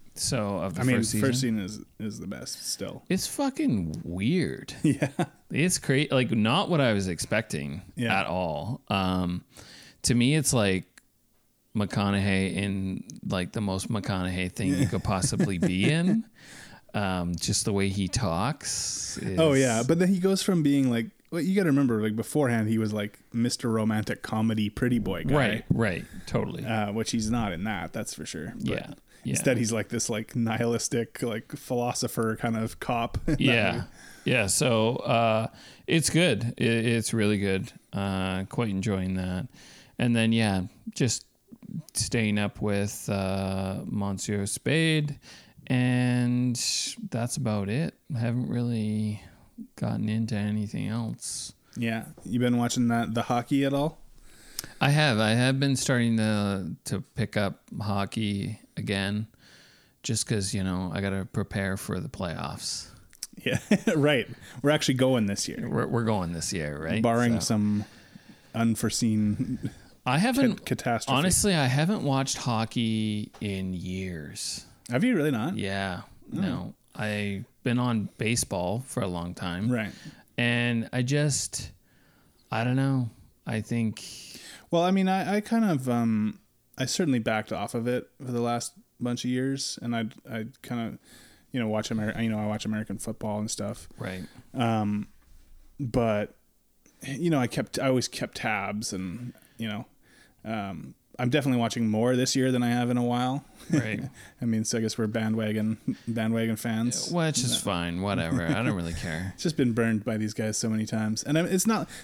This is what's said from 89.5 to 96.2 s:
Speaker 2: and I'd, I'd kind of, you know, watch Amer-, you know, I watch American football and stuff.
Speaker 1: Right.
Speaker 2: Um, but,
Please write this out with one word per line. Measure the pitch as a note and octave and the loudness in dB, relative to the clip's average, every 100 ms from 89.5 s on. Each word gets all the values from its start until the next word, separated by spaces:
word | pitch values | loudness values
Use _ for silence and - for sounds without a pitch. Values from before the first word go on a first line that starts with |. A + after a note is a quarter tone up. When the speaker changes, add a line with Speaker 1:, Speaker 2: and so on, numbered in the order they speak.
| C3+ - - | -2 -6 -6
Speaker 2:
and | A#2+ A#2 | -4 -2
I'd, | A2 - - | -4 -8 -10
I'd | A#2 A2+ - | -8 -8 -12
kind | - A#2+ A2+ | -8 -6 -6
of, | - - - - - _ | -8 -16 -20 -20 -20 _
you | C3 | -2
know, | A2 | 0
watch | G#2+ - | 0 0
Amer-, | A2 G#2+ A2 | -2 -2 -2
you | A2+ | -2
know, | G#2+ | 0
I | G#2 | -2
watch | G#2+ | -2
American | A2 G#2+ G#2+ F#2+ | -2 -4 -4 -8
football | - A2 A2 G#2 | -8 -6 -4 -4
and | G#2+ | -4
stuff. | - G#2 A2 - - | -4 -6 -8 -14 -10
Speaker 1:
Right. | G#2+ F#2 - - - | -8 -8 -10 -16 -10
Speaker 2:
Um, | C3 A#2 A2 G#2 G#2 G#2 - - - - - - - | -2 0 2 0 -2 -4 -14 -20 -20 -20 -20 -18 -10
but, | B2+ B2 A2+ G#2 | -2 2 2 0